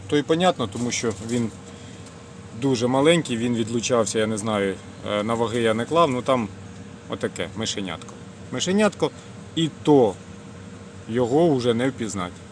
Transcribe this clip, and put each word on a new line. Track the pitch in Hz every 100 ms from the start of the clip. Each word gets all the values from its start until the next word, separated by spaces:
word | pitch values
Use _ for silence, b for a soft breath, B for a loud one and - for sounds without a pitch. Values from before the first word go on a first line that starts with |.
| -
то | 147
й |
понятно, | 143 165 180 170 110
тому | 117 120
що | - 120 98 113
він | 120 113 - B B B B B - - - - 113
дуже | 135 120 120
маленький, | 135 147 170 135 113
він | 120
відлучався, | 117 113 120 104 123 101 113
я | 107
не | 107
знаю, | 110 104 98 90 - - 107
е, | 104
на | 107
ваги | 117 117 120
я | 113
не | 110
клав, | 117 160 160
ну | 127
там | 117 127 101 - - - - - -
отаке, | 117 107 - 85 95
мишенятко. | 110 - 95 80 - - - - -
Мишенятко, | 127 175 196 214 - 151 B B - - 160
і | 160 -
то | - 143 110 90 - - - - - - - - -
його | 113 117 143 170
вже | 135 120
не | 113 131
впізнать. | 123 110 98 90 92 87